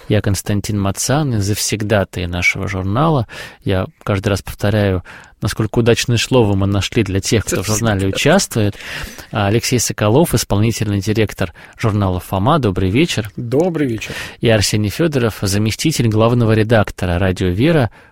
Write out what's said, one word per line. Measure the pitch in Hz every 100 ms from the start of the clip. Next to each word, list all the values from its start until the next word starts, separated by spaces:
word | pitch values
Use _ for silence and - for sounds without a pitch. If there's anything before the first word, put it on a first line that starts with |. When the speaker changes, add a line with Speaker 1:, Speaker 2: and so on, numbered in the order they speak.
| -
Speaker 1:
Я | 104
Константин | 104 98 - 101 - 104
Мацан, | 98 - - 139 147 110
и |
завсегдатаи | 98 104 - 104 104 107 95 - 87
нашего | 90 - 101 95
журнала. | 95 95 110 160 147 110 - - -
Я | - 92 95 -
каждый | - 98 104
раз | 95
повторяю, | - - 104 107 101 92 - - - _
насколько | 107 - 110 123
удачное | 117 113 - 117
слово | - 131 107 98
мы | 98
нашли | 101 - 120
для | 98 95
тех, | - 113 -
кто | 92
в | 98
журнале | 104 113 98 95
участвует. | - 135 190 - 120 101 - - - - - -
А, | 117 101
Алексей | 113 - 123
Соколов, | - - 107 127 170
исполнительный | 117 - 101 113 - 107 101
директор | 101 107 104 - 95 - - -
журнала | 113 104 98 90
«Фома». | - 95 107 165
Добрый | 107 92 92
вечер. | 117 170 - 107 -
Speaker 2:
Добрый | 120 131 185 160 139
вечер. | 110 - - - -
Speaker 1:
И | 120
Арсений | 110 - 107 104
Федоров, | - 170 143 117 -
заместитель | 101 101 110 - 160 147 117
главного | 107 113 120 110
редактора | 110 110 113 98 - 90 87
«Радио | 95 90 92
Вера». | 90 147 160 113 - -